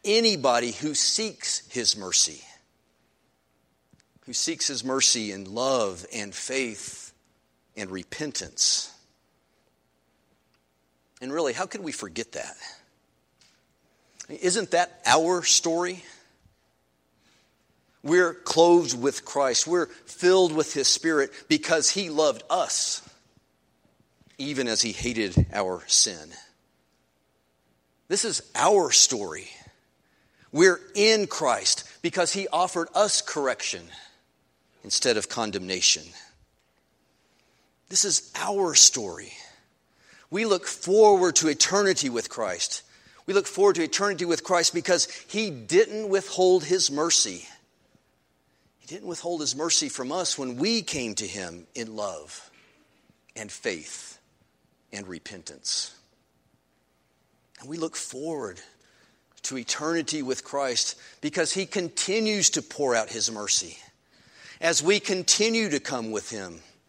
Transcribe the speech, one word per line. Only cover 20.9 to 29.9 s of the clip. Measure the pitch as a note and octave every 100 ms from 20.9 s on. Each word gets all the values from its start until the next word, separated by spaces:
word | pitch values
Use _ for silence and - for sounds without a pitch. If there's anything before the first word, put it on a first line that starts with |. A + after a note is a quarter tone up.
| - E3 D3+ C3+ - -
because | D3+ D#3+ E3 -
He | F#3+ F3+
loved | D3+ D3+ A2+ -
us, | F3+ B2 - - - - _ _ _ _ _ _ _ _ _ _ _ _ -
even | C#3 C3+ B2
as | A2
He | A2+
hated | G2 - A2+ G2+ F2 -
our | G2+ F#2+ F2+ -
sin. | - - E2+ D#2 - - _ _ _ _ _ _ _ _ _ _ _ _ _ _ _ _
This | F#3 A3+
is | - -
our | A2 D#3 G3+ D3
story. | - - A#2 F#2+ D#2 - - - _ _